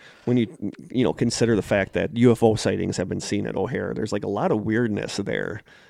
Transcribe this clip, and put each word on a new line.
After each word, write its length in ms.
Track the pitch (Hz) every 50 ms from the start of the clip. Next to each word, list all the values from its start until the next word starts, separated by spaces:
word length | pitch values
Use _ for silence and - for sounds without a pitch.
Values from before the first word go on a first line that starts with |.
| - - - - -
when 120 | 117 123 123
you, 340 | 113 - - - - 101 - - - -
you 140 | - 123 123
know, 80 | 82
consider 440 | - - 135 120 - - 123 113 117 98
the 40 | 90
fact 280 | - 110 101 95 - -
that 220 | 90 90 80 78
U 160 | 117 120 123
F 100 | 113 -
O 140 | 117 113 110
sightings 400 | 107 - 104 101 98 92 95 92 -
have 120 | 92 92
been 100 | 98 98
seen 260 | - - 104 101 101
at 100 | - - -
O'Hare. 360 | 95 92 - 98 98 98 -
There's, 200 | - 110 104 101
like, 100 | 104 98
a 60 | 101
lot 220 | 98 104 151 190
of 100 | 151 107
weirdness 560 | 104 110 107 113 123 113 104 98 - - - -
there. 440 | 101 - - 50 50 50 92 107 - - - - - _